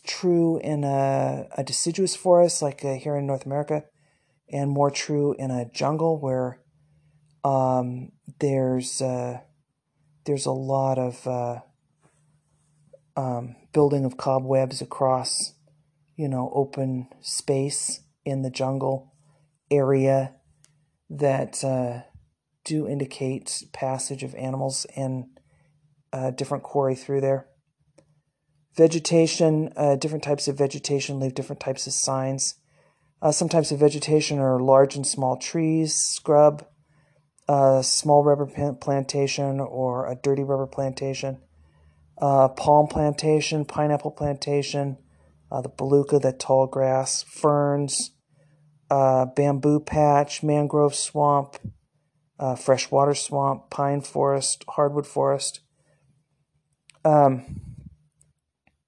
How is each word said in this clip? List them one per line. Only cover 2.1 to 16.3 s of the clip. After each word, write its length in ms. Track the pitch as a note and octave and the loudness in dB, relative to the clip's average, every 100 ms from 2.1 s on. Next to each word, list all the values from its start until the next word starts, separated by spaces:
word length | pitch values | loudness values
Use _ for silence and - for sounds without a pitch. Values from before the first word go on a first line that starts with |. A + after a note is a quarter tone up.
| - | 0
forest, 460 | F#3 F3 F3 - | 6 8 6 2
like, 240 | D3 - C#3+ | -4 -4 -6
uh, 80 | |
here 220 | C3 D3+ C#3+ | -4 -4 -4
in 100 | C#3 | -2
North 180 | C3+ | -4
America, 400 | C3+ C#3+ D3 D3+ D3 _ _ _ _ _ _ | -4 -6 -2 -4 -6 _ _ _ _ _ _
and 180 | C#3+ C#3+ | -4 -2
more 220 | C#3 C#3+ | 2 2
true 420 | C#3 - D3 C#3+ - | 0 -4 0 0 -2
in 100 | C3 | -4
a 180 | B2+ A#2+ | -4 -6
jungle 480 | - C#3 D#3 E3 D#3 | -4 -2 0 0 -2
where, 420 | C#3 B2+ B2+ - _ _ _ _ _ _ _ _ | -2 -4 -4 -8 _ _ _ _ _ _ _ _
um, 680 | C#3 C3+ C3 B2+ B2 B2 C3 _ - - | -2 0 2 0 -2 -8 -14 _ -20 -4
there's, 640 | D3 C3+ C3 B2+ B2+ - | -2 0 0 -2 -4 -6
uh, 380 | C3 B2+ B2 B2 - _ _ _ _ _ _ _ - | -4 -4 -6 -10 -16 _ _ _ _ _ _ _ -6
there's 200 | C#3 C#3 | -4 -2
a 60 | |
lot 480 | C3 C3+ C3+ C3+ C3 | -4 -2 0 0 0
of, 260 | B2+ A#2+ C3 | -2 -6 -8
uh, 360 | B2 A#2+ A#2+ - _ _ _ _ _ _ _ _ _ _ _ _ - _ - | -6 -6 -8 -14 _ _ _ _ _ _ _ _ _ _ _ _ -20 _ -6
um, 380 | C3 A#2+ B2 - _ | -4 -6 -8 -16 _
building 320 | D#3 D3 C#3+ C3+ | 2 4 2 -2
of 120 | - | -2
cobwebs 600 | C#3+ C3 C3 C3+ B2+ C#3 | -2 0 2 0 0 -4
across, 760 | C3+ - C3+ B2+ B2 - - - _ _ _ _ _ - | -12 -2 0 2 -2 -6 -6 -12 _ _ _ _ _ -8
you 120 | |
know, 240 | D3 | -4